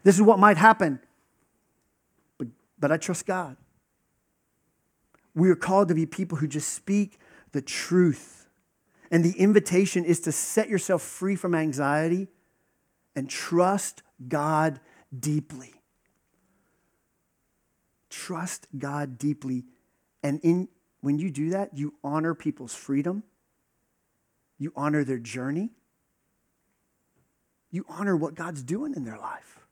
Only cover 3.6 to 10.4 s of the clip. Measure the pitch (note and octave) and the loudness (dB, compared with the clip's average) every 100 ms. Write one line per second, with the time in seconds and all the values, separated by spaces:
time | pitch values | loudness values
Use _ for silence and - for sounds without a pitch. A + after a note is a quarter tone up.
3.6 | _ _ _ _ _ _ _ _ _ _ | _ _ _ _ _ _ _ _ _ _
4.6 | _ _ _ _ _ _ _ D#3 F#3 E3+ | _ _ _ _ _ _ _ 2 4 4
5.6 | - F#3+ F#3+ D#3+ D#3+ - F#3 D3+ D3 D3 | 2 2 4 2 -2 -4 -6 -4 -4 -4
6.6 | - - - G3+ G3+ - _ - _ C#3+ | -8 -8 -2 0 0 -6 _ -20 _ -8
7.6 | C3 - - F3+ F3+ B2 - - _ _ | -6 -8 0 4 4 2 -8 -20 _ _
8.6 | _ _ _ _ _ E3+ E3+ F#3 F#3+ G#3 | _ _ _ _ _ 2 2 4 4 4
9.6 | - F3+ G3 F#3 E3+ E3+ E3 D3 | 4 2 2 0 0 0 -2 -4